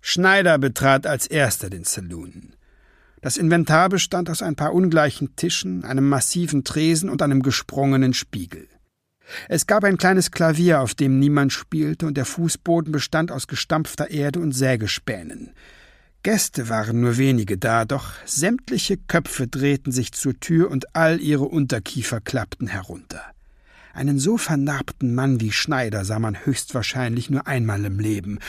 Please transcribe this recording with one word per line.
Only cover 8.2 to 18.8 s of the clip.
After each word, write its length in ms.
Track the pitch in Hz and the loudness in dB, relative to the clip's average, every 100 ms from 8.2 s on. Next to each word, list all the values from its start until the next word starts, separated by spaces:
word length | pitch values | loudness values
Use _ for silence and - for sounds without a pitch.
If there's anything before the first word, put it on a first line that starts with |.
| - 110 87 82 76 _ _ _ _ _ _ - - | -4 -8 -10 -12 -18 _ _ _ _ _ _ -18 -6
Es 180 | 165 - | -4 0
gab 160 | 208 | 2
ein 140 | 202 185 | 4 4
kleines 340 | 185 185 175 | 4 4 2
Klavier, 500 | - 165 156 175 160 | 2 2 4 4 4
auf 140 | 127 | 2
dem 240 | - 139 131 | 0 2 4
niemand 340 | 139 147 139 | 4 4 2
spielte, 540 | - - 160 151 160 160 | 0 -6 -2 -2 -2 -2
und 100 | 143 | -2
der 80 | |
Fußboden 680 | 127 - 170 - - 170 160 | -4 -2 -2 -2 0 0 2
bestand 400 | 151 - 160 170 | -2 0 0 -2
aus 160 | 143 - | -4 -8
gestampfter 600 | 135 - 156 160 - 147 | -8 -2 -2 -2 -6 -6
Erde 280 | 151 143 175 | -2 -2 0
und 140 | 165 | -2
Sägespänen. 1000 | 131 135 123 107 - - 107 80 - - - - - - _ _ _ | 0 2 2 -2 -6 -6 -8 -10 -14 -18 -20 -20 -20 -20 _ _ _
Gäste 460 | - 214 - - 113 | 0 0 0 -4 -2
waren 320 | 113 107 113 | -2 0 2
nur 180 | 120 117 | 2 4
wenige 400 | 135 127 101 98 | 4 2 0 -2
da, 260 | 113 113 | 2 2
doch 280 | 113 139 - - | 2 -4 -6 -16
sämtliche 720 | - - 170 240 - 233 | -8 -2 0 0 -2 -4